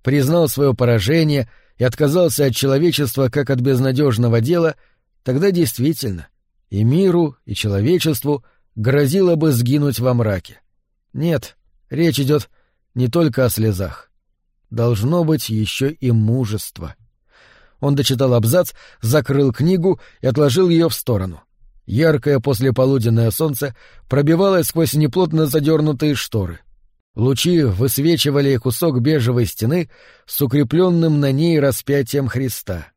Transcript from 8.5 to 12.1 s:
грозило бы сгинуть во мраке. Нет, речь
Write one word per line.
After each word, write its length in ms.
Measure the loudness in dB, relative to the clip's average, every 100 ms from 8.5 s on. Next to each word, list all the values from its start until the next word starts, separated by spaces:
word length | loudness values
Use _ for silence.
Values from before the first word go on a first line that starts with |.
| _ _
грозило 640 | -6 0 2 2 2 2 2
бы 160 | 2
сгинуть 480 | 2 0 0 0 0
во 160 | 0 0
мраке. 460 | 0 -2 -8 -20 _ _ _ _ _
Нет, 420 | -6 -2 -2 -6 _ _ _ _
речь 280 | -2 0